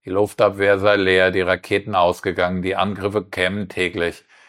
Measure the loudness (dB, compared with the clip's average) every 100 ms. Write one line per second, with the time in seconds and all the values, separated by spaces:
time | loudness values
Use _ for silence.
0 | -6 -2 0 2 2 2 2 4 4 2
1 | 4 4 4 2 0 -2 0 -4 -2 0
2 | 0 0 -4 -2 -2 -2 -4 -2 -4 -4
3 | -4 -4 -6 -4 -2 -4 -8 -4 -4 -2
4 | -6 -6 _ _